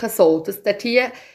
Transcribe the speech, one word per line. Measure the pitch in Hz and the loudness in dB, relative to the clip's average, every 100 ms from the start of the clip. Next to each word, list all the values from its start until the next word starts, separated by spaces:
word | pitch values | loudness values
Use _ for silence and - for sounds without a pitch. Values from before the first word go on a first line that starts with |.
| 226 | -6
so. | - 165 160 | 2 4 4
Das, | 180 196 | -4 -6
dort | 208 202 | -4 -4
hier | 233 240 247 - - | 0 0 -2 -8 -20